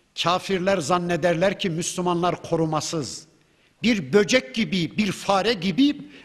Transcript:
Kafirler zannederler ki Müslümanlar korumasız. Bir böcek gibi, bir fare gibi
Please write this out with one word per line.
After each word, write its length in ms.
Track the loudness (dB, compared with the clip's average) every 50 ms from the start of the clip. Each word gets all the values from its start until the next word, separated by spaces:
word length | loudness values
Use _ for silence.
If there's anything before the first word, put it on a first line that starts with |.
| _ _ -8 -4 0
Kafirler 560 | 0 0 0 0 -2 -2 0 0 0 0 0
zannederler 800 | 0 0 0 0 0 0 -2 0 2 2 2 2 2 0 0 0
ki 120 | -4 -4
Müslümanlar 720 | -2 -2 -4 -6 -4 -2 -2 0 0 0 0 0 -2 -4 -6
korumasız. 840 | -4 -2 0 0 0 0 -2 -2 -4 -4 -6 -6 -6 -8 -14 -16 _ _ _ _ _ _ _ _ _ _ -4 0
Bir 300 | 0 0 0 0 2 4
böcek 420 | 4 4 4 2 2 2 0 -4
gibi, 440 | -4 -2 -2 0 -2 -2 -2 0 -2
bir 140 | 0 0 -2
fare 400 | -4 0 0 2 2 2 0 0
gibi 580 | 0 0 -2 2 4 4 2 2 -2 -8 -18 -20 -20 -16